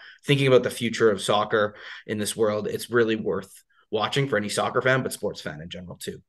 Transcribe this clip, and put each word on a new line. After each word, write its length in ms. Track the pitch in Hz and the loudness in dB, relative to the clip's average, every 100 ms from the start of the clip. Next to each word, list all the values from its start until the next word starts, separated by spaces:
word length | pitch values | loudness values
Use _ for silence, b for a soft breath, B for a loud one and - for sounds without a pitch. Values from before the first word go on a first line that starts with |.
| b b - | b b 0
thinking 220 | 143 135 | 2 6
about 160 | 127 | 6
the 60 | 127 | 6
future 420 | - 117 113 113 | 0 -4 2 4
of 100 | 98 | 4
soccer 540 | - 104 104 113 104 B B B - | 2 0 2 2 0 B B B -8
in 100 | 107 | -4
this 180 | 101 - | -4 0
world, 320 | 107 104 101 | 0 0 -4
it's 220 | 104 - | -6 -2
really 280 | 120 113 110 | 2 2 0
worth 340 | 98 90 - - _ _ _ | -2 -4 -6 -16 _ _ _
watching 380 | 107 - 143 135 | -4 -2 0 0
for 80 | 104 | -2
any 120 | 104 | -2
soccer 320 | 107 104 117 | -2 -2 0
fan, 220 | 127 131 | 2 0
but 80 | 113 | 0
sports 300 | - - - | -6 -6 -8
fan 200 | - 76 | -10 -12
in 80 | 85 | -12
general 280 | 92 87 - | -14 -14 -12
too. 240 | - 90 | -12 -14